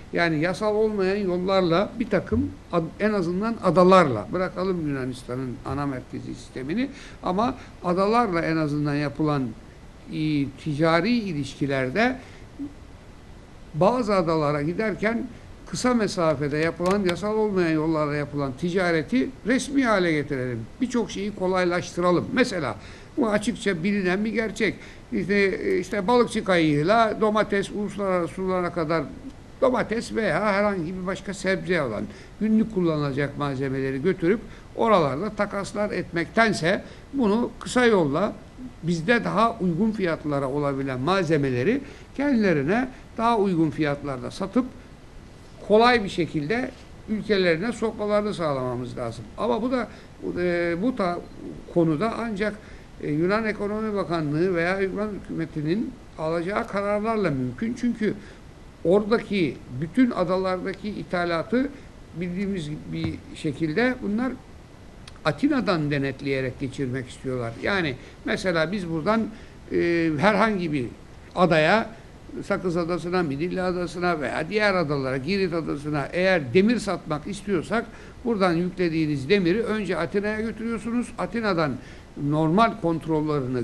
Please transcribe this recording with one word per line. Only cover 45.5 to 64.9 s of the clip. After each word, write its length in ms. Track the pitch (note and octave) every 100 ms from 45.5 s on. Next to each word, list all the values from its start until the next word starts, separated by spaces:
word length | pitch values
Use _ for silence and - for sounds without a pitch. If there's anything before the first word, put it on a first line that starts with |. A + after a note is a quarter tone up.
| - -
kolay 360 | G#3 A#3+ B3 G3
bir 40 |
şekilde 640 | F#3 D#3+ D#3+ D3 D#3+ E3+ - - - -
ülkelerine 640 | G#3+ F3 G3+ F3+ E3 G#3+
sokmalarını 640 | A3+ A3 G#3+ G#3 G#3 G#3 D#3+
sağlamamız 640 | E3 C#3 B2+ A#2+ B2 B2
lazım. 260 | A#2+ A2+ A2 -
Ama 240 | G#3+ A#3
bu 100 | A#3+
da, 160 | B3+ A3 - - - - F3
e, 380 | F3+ F3 E3+ E3+
bu 140 | A3 B3+
ta-, 220 | F#3 E3+ - - - - - -
konuda 400 | E3 D3+ A3 A3+
ancak, 360 | A#3 G3+ G#3 G#3 - - - -
e, 100 | D3+
Yunan 320 | D3 F3 G#3 A3
Ekonomi 500 | G#3 G3+ G#3+ A3 G3+
Bakanlığı 600 | D#3+ E3+ D3+ D3+ F#3 F3
veya 260 | E3+ G3
Yunan 300 | G3 F#3 G#3+ G3+
hükümetinin 720 | - D#3+ D#3+ D#3+ D3+ F#3+ C#4 - - -
alacağı 480 | D#3+ E3+ E3+ G#3 A3+
kararlarla 640 | G3 G3+ G#3 G#3+ A3 F#3
mümkün. 460 | C#3 B2+ A#2+ A3+ A#3+
Çünkü 340 | B3 A#3 G#3 - - - - - - - E3
oradaki 720 | G3 G#3+ A3 G#3+ G3+ D#3 - - B2
bütün 300 | D#3+ - B3+
adalardaki 760 | - F3+ F#3 F#3+ F#3 F#3 F#3 G#3
ithalatı 800 | G3+ D#3+ F3+ F3 E3 D#3 A#3 C#4 - - - - D#3
bildiğimiz 500 | F3+ F3 G3+ G3 D3 D3+ -
bir 220 | D#3+ D#3+ D#3 - -
şekilde 600 | D#3+ C#3+ D#3+ D#3 B3 B3
bunlar 300 | G3+ G#3 B3+ B3+ - - - - -